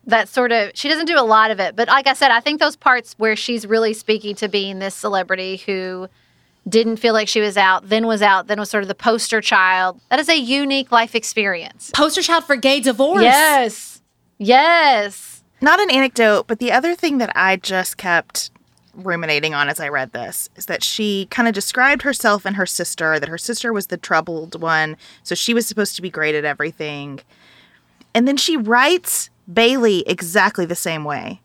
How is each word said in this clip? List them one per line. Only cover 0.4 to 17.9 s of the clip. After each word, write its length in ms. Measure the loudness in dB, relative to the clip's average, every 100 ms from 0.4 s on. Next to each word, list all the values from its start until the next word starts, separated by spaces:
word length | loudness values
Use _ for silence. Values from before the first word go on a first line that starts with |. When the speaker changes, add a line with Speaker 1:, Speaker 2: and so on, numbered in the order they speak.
| 0
Speaker 1:
of, 200 | 0 -2
she 160 | -6 -4
doesn't 160 | -2 2
do 120 | 2
a 60 |
lot 260 | 4 4 4
of 80 | 0
it. 160 | -4
But 140 | -2 2
like 180 | 2 2
I 60 |
said, 200 | 2 4
I 80 | 4
think 200 | 0 0
those 160 | 0 2
parts 380 | 2 2 -2 -2
where 180 | -2
she's 320 | 0 -4 -6 0
really 280 | 0 0
speaking 400 | -2 -2 -2 -2 -6
to 120 | -2
being 300 | -2 -4 -6
this 160 | -8
celebrity 640 | -6 -4 -2 -2 -4 -4 -8
who 440 | -6 -6 -6 -10 -14 _ _ _ _ _ -2
didn't 300 | 0 0 0
feel 160 | 0
like 160 | 0 0
she 140 | 0
was 160 | 0 4
out, 320 | 4 4 0
then 160 | -2 0
was 160 | 2
out, 240 | 4 4 0
then 120 | -6
was 120 | -4
sort 120 | -4
of 60 | -4
the 60 |
poster 480 | -2 0 0 0 -2
child. 580 | 2 2 4 2 0 -4 _
That 100 | -2
is 120 | 2
a 60 | 0
unique 520 | 0 -2 0 -2 2
life 240 | 0 2
experience. 760 | -4 -4 -4 -4 -4 -10 _ -8
Speaker 2:
Poster 300 | 0 0 0
child 220 | 0 0
for 120 | 0 0
gay 240 | 2 2
divorce. 420 | 0 0 2 4
Speaker 1:
Yes. 800 | 6 6 6 4 0 -6 -18 -20 _ _ _ _
Yes. 1040 | 4 6 6 4 4 2 0 -10 -20 -20 _ _
Speaker 3:
Not 180 | 2 4
an 100 | 4
anecdote, 560 | 2 2 2 4 4 0
but 120 | -4
the 120 | 0
other 220 | 0 0
thing 240 | -2 -2 -2
that 120 | -2
I 220 | 0 0 0
just 400 | -2 -4 -4